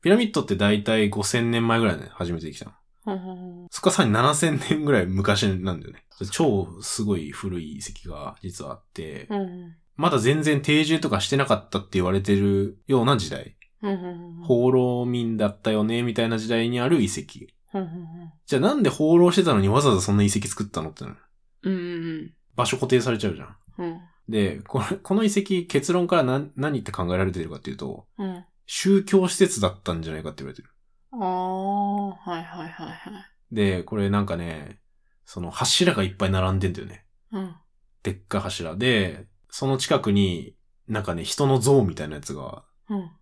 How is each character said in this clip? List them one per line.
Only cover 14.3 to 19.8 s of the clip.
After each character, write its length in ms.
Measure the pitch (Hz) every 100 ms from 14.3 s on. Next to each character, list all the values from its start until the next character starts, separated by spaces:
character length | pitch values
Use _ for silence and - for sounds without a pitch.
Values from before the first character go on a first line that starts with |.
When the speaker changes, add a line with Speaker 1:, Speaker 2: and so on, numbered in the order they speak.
| 170
Speaker 2:
う 20 |
ん。 20 |
Speaker 1:
放 280 | 170 123 123
浪 340 | 127 123 123 123
民 320 | 123 117 113
だ 100 | 104
っ 140 | 101
た 100 | 110
よ 140 | 107 107
ね、 160 | 117
み 120 | 120
た 100 | 117
い 60 | 113
な 80 | 113
時 120 | 110
代 180 | 117 117
に 120 | 123
あ 80 | 123
る 120 | 160
遺 40 | 101
跡。 400 | 90 - - - _ _
Speaker 2:
う 60 | 196
ん 20 |
う 20 | 180
ん 20 |
う 120 | 170 165 165 170
ん。 80 | - -
Speaker 1:
じ 100 | 139
ゃ 20 |
あ 20 |
な 120 | 185
ん 100 | 294
で 60 | 180
放 280 | - 151 170
浪 140 | 175
し 40 | 175
て 80 |
た 100 | 175
の 80 | 117
に 80 | 98
わ 100 |
ざ 100 | 117